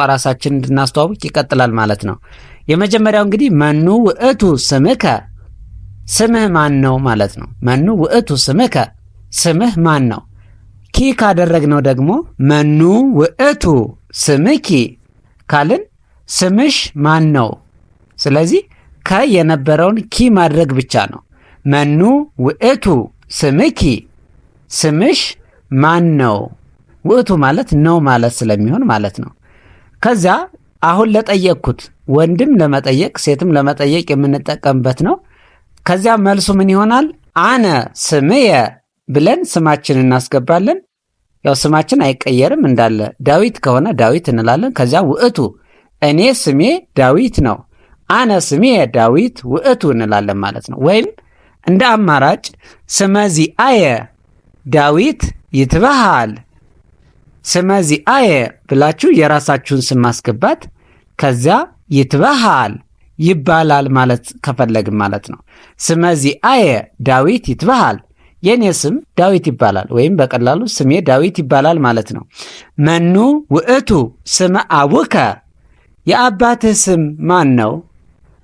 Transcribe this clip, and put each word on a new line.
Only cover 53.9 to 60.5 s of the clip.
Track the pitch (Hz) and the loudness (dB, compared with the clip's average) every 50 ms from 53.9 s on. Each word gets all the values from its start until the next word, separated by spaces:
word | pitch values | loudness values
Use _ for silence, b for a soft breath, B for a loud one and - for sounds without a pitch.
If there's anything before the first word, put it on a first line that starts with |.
| 117 113 113 - _ _ _ _ _ _ _ _ _ _ - | -2 -4 -8 -12 _ _ _ _ _ _ _ _ _ _ -6
ዳዊት | 131 143 147 143 147 147 165 233 311 - - - - - - _ _ - | -2 0 2 2 4 2 2 2 0 -2 -4 -6 -8 -8 -12 _ _ -2
ይትበሃል፣ | 135 135 131 - 165 220 277 285 262 226 190 160 127 117 110 107 117 - _ _ _ _ _ _ _ _ _ _ _ _ _ _ _ _ _ _ _ - | -2 0 0 0 2 2 2 2 2 2 2 2 0 -2 -4 -8 -12 -18 _ _ _ _ _ _ _ _ _ _ _ _ _ _ _ _ _ _ _ -6
ስመ | - - 180 180 190 196 202 | -4 -2 0 0 2 0 0
ዚአየ | 170 147 151 151 - 214 254 277 247 202 151 131 117 - - _ _ | 0 0 -2 -2 0 0 2 2 2 2 2 0 -2 -4 -8 _ _
ብላችሁ | - 139 139 143 156 156 - 277 370 294 | -2 0 2 2 2 0 0 0 2 4
የራሳችሁን | 165 151 147 151 147 135 - 139 135 - - 143 131 | 4 2 2 0 0 0 -2 -2 -4 -2 -4 -4 -4
ስም | 127 - 131 123 | -2 -2 0 0
ማስገባት፣ | 120 120 117 - - 120 110 120 175 254 | 0 0 -2 -4 -6 -6 -4 -2 -2 -2